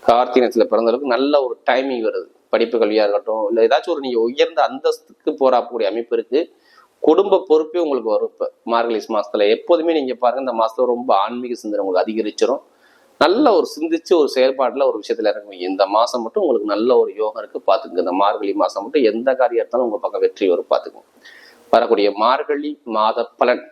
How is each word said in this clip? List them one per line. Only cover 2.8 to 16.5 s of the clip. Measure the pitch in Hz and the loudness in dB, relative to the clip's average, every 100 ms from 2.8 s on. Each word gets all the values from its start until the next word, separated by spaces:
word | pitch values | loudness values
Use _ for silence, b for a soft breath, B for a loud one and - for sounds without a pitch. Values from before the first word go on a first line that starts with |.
கல்வியா | 110 107 | 0 2
இருக்கட்டும், | 104 101 107 110 104 | 2 0 -4 -4 -2
இல்ல | 113 113 | 2 2
ஏதாச்சும் | 139 160 | 2 0
ஒரு | 160 135 | -6 -2
நீங்க | 120 113 | -2 -2
உயர்ந்த | 135 165 165 127 | 0 -2 2 -2
அந்தஸ்துக்கு | 131 165 156 _ _ - 151 | 0 -4 -4 _ _ -8 0
போறக்கூடிய | 131 123 113 120 101 | 2 2 -2 -4 -4
அமைப்பு | 107 117 117 | -4 -4 -4
இருக்கு. | 110 135 175 b b b b _ - | -2 -2 -4 b b b b _ 2
குடும்ப | 160 196 190 127 | 4 4 2 2
பொறுப்பே | 156 156 165 | 0 2 -4
உங்களுக்கு | 165 135 110 | -2 -2 -2
வரும். | 104 110 | -2 -2
இப்ப | _ 98 _ - | _ -8 _ -2
மார்கழி | 117 117 110 101 110 | 0 0 -2 -2 -4
மாசத்துல | 101 113 104 113 | -2 0 2 2
எப்போதுமே | - 170 160 165 | 2 2 2 0
நீங்க | 131 117 | -2 0
பாருங்க, | 123 123 | 0 0
இந்த | 135 113 | -4 -2
மாசத்துல | 110 - 127 | -2 0 0
ரொம்ப | 120 127 104 | 0 0 0
ஆன்மீக | 104 120 123 117 | 0 -6 -8 -8
சிந்தனை | 110 104 | -6 -4
உங்களுக்கு | 95 90 | -2 -2
அதிகரிச்சிரும். | 98 110 107 - 107 139 _ b b b b _ | -2 -2 -6 -2 -2 -2 _ b b b b _
நல்ல | 147 208 294 190 | 2 4 4 4
ஒரு | 131 | 0
சிந்திச்சு | - 160 160 - 175 | -4 -4 -4 0 2
ஒரு | 139 | 2
செயல்பாட்டுல | - 131 135 127 117 135 | 2 0 2 -2 0 -2
ஒரு | 110 | -2
விஷயத்துல | 101 113 107 | -6 -2 -2
இறங்குவீங்க. | 104 104 98 90 | -2 -8 -8 -6
இந்த | 95 98 104 | 0 2 2
மாசம் | 120 127 | 0 -2
மட்டும் | 113 214 | -4 -2
உங்களுக்கு | 185 | 0